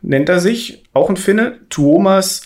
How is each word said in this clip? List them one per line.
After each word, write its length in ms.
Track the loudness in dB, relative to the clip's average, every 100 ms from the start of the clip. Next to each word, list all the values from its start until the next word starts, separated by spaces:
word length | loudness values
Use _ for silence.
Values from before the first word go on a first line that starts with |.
nennt 260 | -4 -2 0
er 100 | 0
sich, 440 | 0 -2 -8 -16 _
auch 160 | -2 0
ein 80 | -2
Finne. 420 | -2 0 -2 -6 -10
Tuomas 720 | 0 2 4 4 2 0 -6